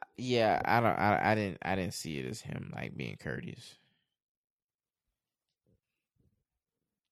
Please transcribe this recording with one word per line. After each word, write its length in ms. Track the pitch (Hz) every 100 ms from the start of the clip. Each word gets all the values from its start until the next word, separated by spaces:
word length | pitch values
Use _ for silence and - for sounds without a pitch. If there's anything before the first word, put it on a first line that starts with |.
| - -
yeah, 440 | 127 120 110 85
I 160 | - 117
don't, 180 | 110 -
I, 340 | 104 101 98
I 20 |
didn't, 240 | 110 101 -
I 140 | - 95
didn't 180 | 87
see 240 | - 80 71
it 80 | 64
as 160 | -
him, 300 | - - -
like, 220 | - - -
being 200 | 60 50
courteous. 640 | - 62 - - - - _ _ _ _ _ _ _ _ _ _ _ _ _ _ _ _ _ _ _ _ _ _ _ _ _ _ _ _ _ _ _ _ _